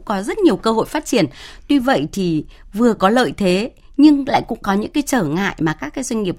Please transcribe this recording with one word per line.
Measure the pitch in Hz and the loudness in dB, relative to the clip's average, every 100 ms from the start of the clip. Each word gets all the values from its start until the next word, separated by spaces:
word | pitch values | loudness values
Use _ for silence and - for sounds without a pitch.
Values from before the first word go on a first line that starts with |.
| - | -6
có | 196 | -6
rất | 220 440 | -4 0
nhiều | 359 185 | 2 2
cơ | 220 | 0
hội | 220 - | 0 -2
phát | 302 - | -4 -2
triển. | 240 147 - - - - | 0 0 -4 -20 -10 -2
Tuy | 285 | 0
vậy | 208 156 151 | 2 0 -2
thì | - 175 156 - - - | -4 -2 -2 -6 -14 -10
vừa | 202 240 | 0 2
có | 208 185 | 2 2
lợi | 240 185 147 | 2 0 0
thế | 190 185 233 - - - | 0 0 -2 -10 -6 4
nhưng | 302 285 269 | 6 6 2
lại | 220 220 | -2 -2
cũng | 226 | -6
có | 208 | -2
những | 196 214 | -2 -2
cái | 302 294 | -4 -2
trở | 262 | 0
ngại | 156 165 196 - | 0 -2 -2 -2
mà | 311 | -2
các | 320 285 | -2 -8
cái | 285 | -8
doanh | 254 226 | -6 -4
nghiệp | 196 | -4